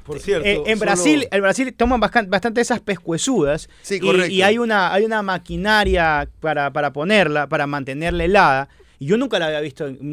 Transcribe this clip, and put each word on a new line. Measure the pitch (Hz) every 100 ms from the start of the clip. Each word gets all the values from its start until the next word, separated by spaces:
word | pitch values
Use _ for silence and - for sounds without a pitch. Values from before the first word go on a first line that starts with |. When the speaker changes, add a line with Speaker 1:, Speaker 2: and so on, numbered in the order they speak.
| -
Speaker 1:
Por | 143
cierto, | 202 180 202
Speaker 2:
Eh, | 175
en | 151 220
Speaker 1:
solo |
Speaker 2:
Brasil, | 202 180 285 302 -
en | 196
Brasil | 196 196 262
toman | - 240 247
bascan-, | 208 240 185
bastante | 190 233 220
esas | 240 220
pescuezudas. | - 185 - 165 269 233 143 151 - -
Speaker 3:
Sí, | - 196
Speaker 2:
Y, |
Speaker 3:
correcto. | 190 185 175
Speaker 2:
y | 190
hay | 196 233
una, | 233 208 175
hay | 190
una | 220 220
maquinaria | 196 180 175 170 208 214 190 180 160 147 143 -
para, | 156 147 139
para | 147 143
ponerla, | 147 170 214 156 151 139
para | 151 143
mantenerla | 143 131 143 170 170
helada. | 170 202 160 135 139 _ - -
Y | 143
yo | 226
nunca | 269 196
la | 160
había | 151
visto | 151 - 143
en | 131 143